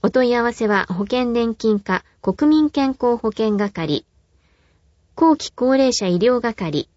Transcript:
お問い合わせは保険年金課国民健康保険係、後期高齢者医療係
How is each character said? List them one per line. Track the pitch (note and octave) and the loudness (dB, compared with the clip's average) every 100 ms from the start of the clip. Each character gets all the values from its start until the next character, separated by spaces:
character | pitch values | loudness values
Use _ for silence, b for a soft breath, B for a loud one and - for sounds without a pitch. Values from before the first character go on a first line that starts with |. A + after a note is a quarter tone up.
お | - | 0
問 | C4 B3 | 2 2
い | A#3+ | 2
合 | |
わ | A#3 | -2
せ | A#3 A3 | -2 0
は | G3+ - | 0 -2
保 | F3+ | -6
険 | G3+ B3+ B3 | -2 -2 -2
年 | A#3 A#3 A3 | 0 -2 -2
金 | A3+ G#3 | 0 0
課 | - F#3 - _ | -2 -6 -6 _
国 | - F#3 D4 | -6 0 2
民 | D#4 D4+ | 4 2
健 | D4 C4+ | 0 -2
康 | C4 B3 A#3+ | 0 0 0
保 | A3 | -2
険 | G#3 A3 G#3 | -2 -2 0
係、 | G3+ G3+ D#3+ D3 - _ _ _ _ _ _ _ _ _ _ - | -2 -4 -4 -4 -6 _ _ _ _ _ _ _ _ _ _ 0
後 | E4 D4+ | 2 2
期 | - | -2
高 | - B3 C4+ | -2 0 2
齢 | C4 | 2
者 | A#3+ G3 | 0 0
医 | F3 | 2
療 | A3+ B3 | 2 0
係 | A#3 A3 E3+ D3 - | -2 -6 -4 -4 -6